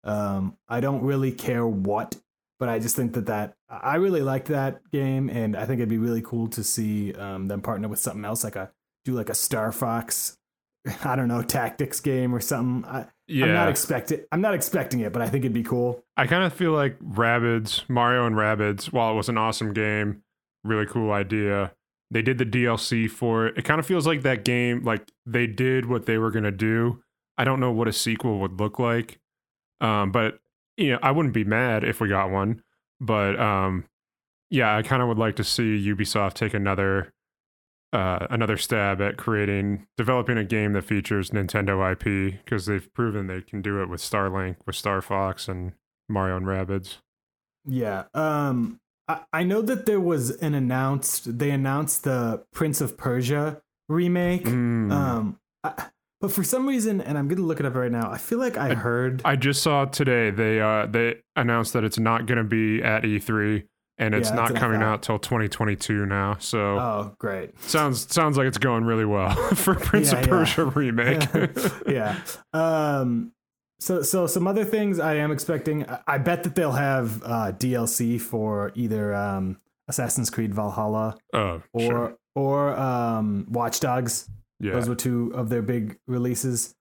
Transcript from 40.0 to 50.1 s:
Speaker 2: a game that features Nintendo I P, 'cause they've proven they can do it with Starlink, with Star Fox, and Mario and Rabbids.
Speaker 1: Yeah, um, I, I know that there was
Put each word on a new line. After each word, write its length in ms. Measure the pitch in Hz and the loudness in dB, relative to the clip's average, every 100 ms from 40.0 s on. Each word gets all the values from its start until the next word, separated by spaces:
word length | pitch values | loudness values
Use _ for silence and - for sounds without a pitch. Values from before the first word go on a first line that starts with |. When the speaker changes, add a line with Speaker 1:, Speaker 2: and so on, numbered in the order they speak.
| 113 127 117 117 | 0 2 2 -2
Speaker 2:
a 60 | |
game 280 | 101 110 104 | 0 0 2
that 80 | 101 | 0
features 480 | - 104 - 104 90 | 0 -2 0 -2 0
Nintendo 500 | 104 98 107 98 98 | -2 0 0 0 2
I 120 | 95 | 0
P, 440 | 92 110 98 95 95 - | 0 -2 0 -2 -4 -4
'cause 200 | 110 90 | -4 -2
they've 260 | 101 - | -4 -4
proven 320 | - 117 104 98 | -4 -2 -2 -6
they 140 | 92 | -8
can 200 | - 104 | -10 -8
do 200 | 101 101 | -4 -2
it 60 | 90 | -4
with 120 | 87 | -6
Starlink, 560 | - 107 98 95 92 90 - | -4 -2 0 -2 -4 -6 -8
with 100 | - | -4
Star 240 | 107 98 | -2 -2
Fox, 460 | - 98 95 95 - | 0 -2 -2 -4 -8
and 240 | 92 90 - _ _ - | -6 -8 -10 _ _ -4
Mario 280 | 104 95 92 | -2 0 0
and 100 | 95 | -2
Rabbids. 520 | 95 95 98 92 - _ _ _ _ _ _ | -2 -2 -4 -6 -18 _ _ _ _ _ _
Speaker 1:
Yeah, 400 | 143 131 110 95 - | -6 -2 -2 -4 -6
um, 680 | 151 156 151 143 123 113 - _ _ - | -2 0 0 0 0 -2 -6 _ _ -8
I, 120 | 160 - | -8 -4
I 100 | 160 | -2
know 180 | 175 208 | 2 2
that 240 | 214 262 254 | 0 0 2
there 140 | 202 | 2
was 300 | 175 | 2